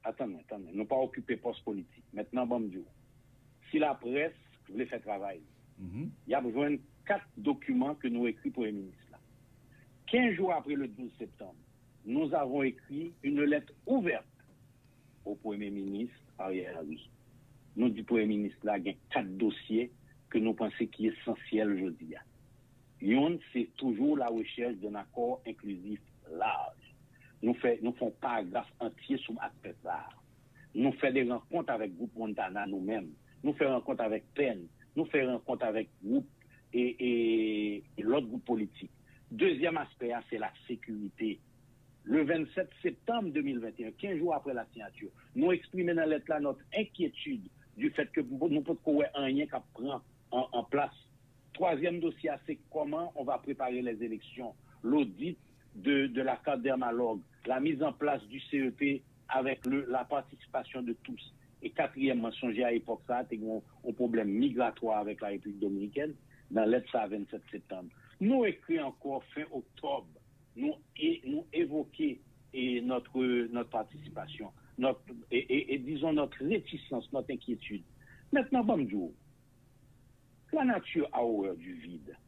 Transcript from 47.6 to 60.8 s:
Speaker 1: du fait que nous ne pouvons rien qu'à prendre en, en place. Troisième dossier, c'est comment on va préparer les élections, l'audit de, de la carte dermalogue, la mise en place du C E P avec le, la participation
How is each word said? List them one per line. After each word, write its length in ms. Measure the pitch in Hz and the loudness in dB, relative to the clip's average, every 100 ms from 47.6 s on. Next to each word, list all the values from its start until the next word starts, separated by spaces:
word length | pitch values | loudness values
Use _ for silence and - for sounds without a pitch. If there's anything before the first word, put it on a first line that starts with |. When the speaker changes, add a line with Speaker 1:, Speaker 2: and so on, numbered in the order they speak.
| - - | -20 -2
Speaker 1:
du 120 | 294 | -2
fait 200 | - 147 | 0 0
que 100 | - | -2
nous 280 | 123 131 165 | -2 0 2
ne 100 | 147 | 2
pouvons 440 | 143 - - 147 143 | 0 -2 2 4 2
rien 320 | 143 135 139 151 | 0 2 2 0
qu'à 160 | 135 - | -4 -10
prendre 300 | - 131 127 - - - | -8 -6 -6 -8 -20 -2
en, 160 | 127 127 | -2 0
en 120 | 120 | -2
place. 300 | 110 143 143 - - - - - - | 0 0 0 -4 -20 -20 -20 -20 -18
Troisième 460 | - 180 147 175 175 | 0 2 4 0 0
dossier, 320 | 165 - 165 139 | -2 -2 -4 -4
c'est 140 | - 147 - | -6 -8 -4
comment 420 | 156 147 156 170 | -4 -2 -2 -4
on 80 | - | -4
va 140 | 127 131 | -2 -2
préparer 440 | - 135 127 123 | -2 -4 -2 0
les 220 | 123 110 | -2 -2
élections, 500 | 117 110 - 127 117 - - - | -4 -6 -8 -10 -10 -12 -20 -6
l'audit 540 | 117 151 123 90 160 - - - - | 4 4 4 -2 -6 -6 -16 -20 -20
de, 320 | - 135 143 135 | -2 2 4 2
de 140 | 120 | 0
la 160 | 131 123 | 0 0
carte 240 | - 135 | 0 0
dermalogue, 600 | 127 127 120 117 120 104 - - | 0 0 0 2 0 -2 -8 -10
la 140 | - 131 | -2 0
mise 220 | 151 139 | 2 2
en 100 | 151 | -2
place 300 | - 147 139 107 | 0 0 0 -4
du 120 | 135 | -14
C 200 | - 143 | -2 0
E 120 | 131 | 0
P 320 | - 143 139 - - - | 0 0 0 -6 -20 -2
avec 380 | 131 131 131 | 0 0 -2
le, 200 | 127 139 135 | 0 0 0
la 140 | 127 | -2
participation 800 | 123 143 - - - 131 - 131 | 0 -2 -2 -18 -6 -6 -4 -6